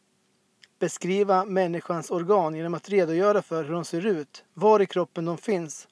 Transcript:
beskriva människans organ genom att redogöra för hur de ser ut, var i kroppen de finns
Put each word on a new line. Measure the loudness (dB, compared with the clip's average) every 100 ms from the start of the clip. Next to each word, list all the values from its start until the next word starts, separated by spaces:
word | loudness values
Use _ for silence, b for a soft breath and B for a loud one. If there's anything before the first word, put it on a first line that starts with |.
| _ _ _ _ _ _ _ -6
beskriva | -4 -4 -2 2 4 2 2
människans | 0 0 -2 -4 -6 -4
organ | -2 2 2 2 -2
genom | -6
att | -6 -2
redogöra | 0 2 2 2 2
för | 0 -6
hur | -4
de | -6 -4
ser | -4 -2
ut, | -2 -6 -14 -18
var | 0 4 6
i | 4
kroppen | -2 -4 -4 -4
de | -4
finns | -2 -4 -4 -12 -12